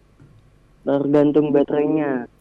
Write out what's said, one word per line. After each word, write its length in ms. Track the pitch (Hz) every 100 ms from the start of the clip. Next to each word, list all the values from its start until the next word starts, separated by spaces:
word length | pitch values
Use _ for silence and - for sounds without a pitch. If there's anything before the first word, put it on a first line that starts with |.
| _ _ - - _ _ _ _
Tergantung 680 | - 139 139 147 147 147 151
baterainya. 800 | 143 147 147 147 156 147 127 120 _